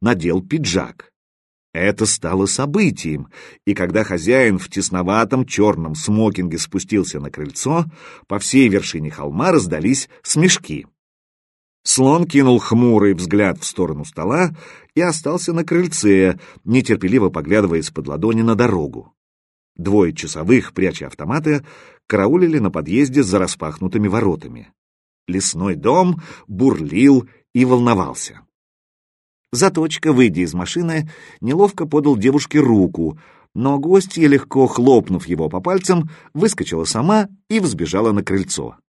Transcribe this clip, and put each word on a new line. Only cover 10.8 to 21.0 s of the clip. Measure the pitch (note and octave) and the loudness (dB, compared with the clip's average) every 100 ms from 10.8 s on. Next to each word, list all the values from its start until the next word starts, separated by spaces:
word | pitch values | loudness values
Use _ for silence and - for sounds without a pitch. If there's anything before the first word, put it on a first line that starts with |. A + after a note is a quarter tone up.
| - _ _ _ _ _ _ _ _ _ - | -14 _ _ _ _ _ _ _ _ _ -4
Слон | - C3 D#3+ E3+ | 2 4 4 2
кинул | C#3+ C3+ A#2+ | 4 6 4
хмурый | - A#2 B2 A2 G2+ | 4 2 4 4 4
взгляд | F2+ F2+ G2+ G2+ D#2+ | 2 0 2 2 0
в | |
сторону | - - F2 D2+ | -6 -4 -4 -6
стола | D2 - E2+ D3 F3+ D#3+ - - _ - | -12 -8 -4 0 -2 -4 -18 -20 _ -2
и | |
остался | F3 D#3 C#3+ F3 - | -2 -2 -4 -6 -4
на | E3+ | -4
крыльце, | E3 E3+ F3+ - G#2 G2 F#2 - - - | -2 0 0 0 4 4 4 0 -8 -14
нетерпеливо | - B2 B2 G#2+ F#2 B2 F#2+ | -2 0 2 0 2 2 2
поглядывая | D#2 D2 G#2 G2 E2 | -2 0 2 2 0
из-под | D#2 - C#2 | -4 -10 -10
ладони | D2 G#2 A2+ | -4 -2 0
на | A2+ G#2+ | 0 2
дорогу. | A#2+ F#2+ D2 - - _ _ _ _ _ _ - | 2 0 -4 -10 -20 _ _ _ _ _ _ -10
Двое | F2 G#2 F2 | 0 2 2
часовых, | D#2 D#2 D#2+ D#2+ B2+ - | 0 -10 -6 2 2 2
пряча | - F#2 - | -4 -4 -4